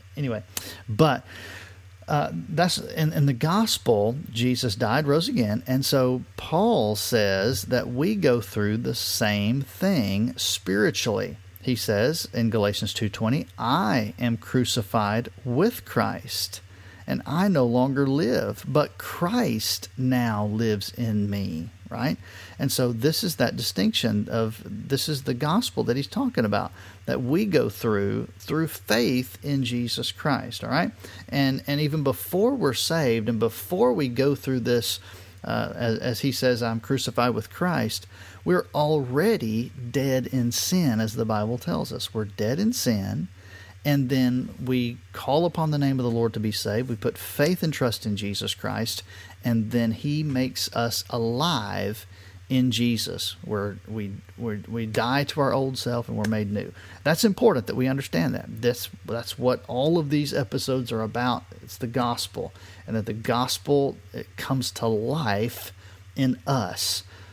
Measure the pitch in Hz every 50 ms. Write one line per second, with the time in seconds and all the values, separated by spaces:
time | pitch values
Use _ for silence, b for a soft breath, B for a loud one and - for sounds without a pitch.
0 | - - - 147 143 127 110 104 - B B B B B B B B - 107 104
1 | 156 151 127 - - B B B B B B B B B B B B B B -
2 | - - 151 147 151 156 160 165 160 - 160 160 180 175 - - - - - 156
3 | 156 151 170 160 139 143 127 113 151 160 180 220 226 214 - - - 127 113 101
4 | 104 113 123 151 - - 113 110 120 127 127 120 131 113 98 117 127 104 117 151
5 | 156 143 143 165 170 285 254 160 110 104 107 - - - 160 151 131 - 147 135
6 | 127 127 127 127 - - - - - - 160 175 214 240 226 147 107 107 107 104
7 | - - 123 110 104 98 95 95 101 120 131 - 95 90 127 120 - 123 123 127
8 | 156 208 220 196 156 131 120 117 - - - 110 104 104 107 117 123 127 120 -
9 | - - - - 113 104 104 101 101 107 127 139 139 - - - 180 196 190 139
10 | 104 98 98 101 113 127 127 - - - - - - 180 190 208 208 165 - -
11 | - 120 101 104 101 - 104 - - - - - - 131 127 110 - - 104 101
12 | 117 147 165 - - - - 117 113 113 110 110 101 104 101 - 113 101 - -
13 | 110 101 - - 113 110 135 175 - - - - 113 117 139 175 202 214 185 120
14 | 107 101 - - 123 120 117 - - - - 127 120 - - 123 104 - - 113
15 | 104 101 107 117 - - - - - 127 120 143 196 233 - - - - - 117
16 | 107 104 - - - - - - - - - - - B B B B B B B
17 | B 131 135 120 - 135 143 175 196 208 180 139 123 120 117 123 127 139 131 139
18 | 139 135 135 147 185 240 247 - 107 101 110 - - 139 135 151 143 - - -
19 | - - - - 170 180 240 247 226 139 113 110 - - - - - - - 131
20 | 127 127 127 123 120 117 107 104 107 104 107 110 117 110 107 101 - - - -
21 | 120 113 107 104 101 101 101 101 98 95 82 78 85 113 - - - - - -
22 | - 156 - - B B B B B B B B 151 127 - - 127 123 120 113
23 | 123 156 156 - - 175 - - 127 - - 123 123 - - - 202 220 - -
24 | - 113 107 104 107 - - 113 113 110 110 - - - - - - 131 139 131
25 | - 156 151 131 - - 127 120 156 151 170 233 240 - - - 120 120 120 139
26 | 139 - - 208 277 247 - 160 117 104 107 98 92 - B B B B B B
27 | B - 131 131 127 120 151 190 226 196 165 135 117 110 - - - 113 107 101
28 | 101 101 107 113 117 - - - - - 151 160 165 147 - - - - 208 233
29 | 240 170 127 127 127 - - - - 143 143 135 127 113 120 120 120 113 - 131
30 | 123 - - - - 151 131 - - - - - - 117 127 156 180 220 - B
31 | B B B B B B 139 139 139 131 135 127 - 143 143 147 151 139 156 156
32 | 139 135 123 - - - - 185 214 254 285 240 160 139 113 - - - 165 165
33 | 143 123 113 113 104 120 117 107 117 110 - - - - 180 190 240 254 233 175
34 | 139 123 120 131 131 143 139 - - 135 131 123 117 123 120 120 113 - - -
35 | B B B B B B B B - - 113 113 107 101 - - 120 113 110 -
36 | - 127 113 - - 135 127 - 131 127 123 113 120 113 113 113 - - 139 123
37 | - 120 - 123 120 123 113 113 - - - - 175 180 165 127 117 110 - -
38 | - B B B B B B B B 165 180 175 - - - 143 151 151 156 147
39 | 131 123 127 147 185 233 220 165 127 110 110 113 120 - - 127 123 120 120 139
40 | 135 135 131 131 123 - 135 127 120 120 117 - - - 180 185 165 131 110 110
41 | 113 110 107 127 113 110 110 104 107 113 123 120 - - 156 156 170 - - 123
42 | - - - 110 107 98 98 - 104 110 139 175 208 226 240 - - 127 110 101
43 | 95 98 107 151 180 - B B B B B B B B B B - 147 143 143
44 | 131 123 139 131 127 123 123 127 131 - - - 135 123 131 127 120 120 120 -
45 | - - - - - 131 139 165 175 170 - 170 160 151 151 143 139 135 135 127
46 | 123 120 117 117 117 113 - 110 107 107 101 - - 104 104 117 127 131 117 107
47 | - 120 - - - - - - 147 170 180 - 180 160 143 - 135 117 - -
48 | - 110 101 98 104 101 98 - 107 - - - - 104 104 107 110 - - -
49 | - B B B B B B B - 120 117 113 107 110 120 120 117 113 107 -
50 | - 147 147 156 151 151 131 127 131 127 - - - - - 117 117 117 - -
51 | - - 127 117 113 113 120 127 160 175 156 113 104 98 98 98 98 101 110 -
52 | - B B B B B B B B - 131 127 127 127 110 113 120 120 117 107
53 | - - 90 90 - - - - - 104 107 101 101 104 95 95 92 101 107 110
54 | 101 98 101 98 - - - 113 120 113 104 101 - - 113 117 113 110 107 120
55 | 113 123 131 143 135 - - 151 139 127 120 135 135 135 131 - - 123 120 120
56 | 117 - 113 107 104 110 110 107 104 101 104 98 - - - B B B B B
57 | B 143 165 - - 208 180 - 247 220 160 120 104 - 107 127 127 131 131 139
58 | - - - - - 123 127 - - - 113 110 120 120 120 - - - - -
59 | - - 110 117 - - - - 123 127 127 - - - 120 123 139 160 170 170
60 | 151 139 151 147 147 131 - 143 120 - - 131 - 135 127 131 120 117 120 110
61 | 110 107 107 120 123 123 120 - - - - - - - - - 127 117 120 131
62 | 120 120 117 - - - - 110 - - - B B B B B B - 113 110
63 | 104 117 104 110 - 131 117 123 127 123 - - - 143 143 139 139 135 - -
64 | - - - 120 - - - - - - 135 135 120 - - - 123 113 113 104
65 | 113 120 143 165 143 107 98 101 113 123 - - - - - B B B B B
66 | B B - 139 135 131 - - - - 139 123 101 90 - - - - - -
67 | - B B B B B